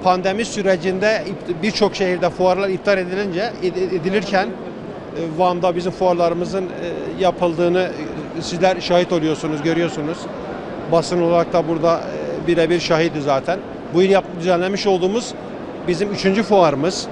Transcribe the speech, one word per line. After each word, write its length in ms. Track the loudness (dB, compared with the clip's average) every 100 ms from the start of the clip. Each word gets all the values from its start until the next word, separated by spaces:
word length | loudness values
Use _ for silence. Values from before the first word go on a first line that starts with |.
Pandemi 420 | 4 2 2 0 -2
sürecinde 760 | -2 2 2 2 0 2 0 -2
ipt-, 380 | -8 -6 -2
birçok 320 | -2 2 2 2
şehirde 340 | 0 2 0
fuarlar 400 | 2 2 2 0
iptal 280 | -2 2 0
edilince, 540 | 0 -4 -4 -2 -4 -2
ed-, 320 | -4 -2 -2 -2
edilirken, 520 | 0 -2 0 0 0
e, 40 | -4 -10 -12 -12 -12 -10 -8 -6 0
Van'da 380 | 2 2 0 0
bizim 160 | -4
fuarlarımızın, 720 | 0 0 4 2 0 -2 -4
e, 600 | -4 -6 -8 -6 -8 0
yapıldığını, 640 | 0 2 0 2 2 2 0 -4 -8 -8 -8 -8
e, 20 |
sizler 400 | -6 0 2 2
şahit 300 | 2 2 4
oluyorsunuz, 520 | 0 0 -2 -2 -2
görüyorsunuz. 540 | 0 0 0 -2 -6 -6 -8 -10 -10 -10 -10 -10 2
Basın 300 | 2 2 0
olarak 320 | 4 4 4
da 140 | 0 0
burada, 280 | 2 2 2
e, 500 | -2 -6 -6 -4 0
birebir 320 | 2 4 2
şahidi 420 | 2 2 2 0
zaten. 380 | 0 0 0 -4 -6 -12 -2
Bu 80 | 2
yıl 80 | 4
yap-, 300 | 4 2 -6
düzenlemiş 480 | 0 2 2 0 2
olduğumuz 460 | 2 2 0 -4 -10 -12 -12 -10 -8 -4
bizim 260 | -2 -2
üçüncü 300 | 0 2 2
fuarımız. 640 | 4 6 6 4 0 -2 -8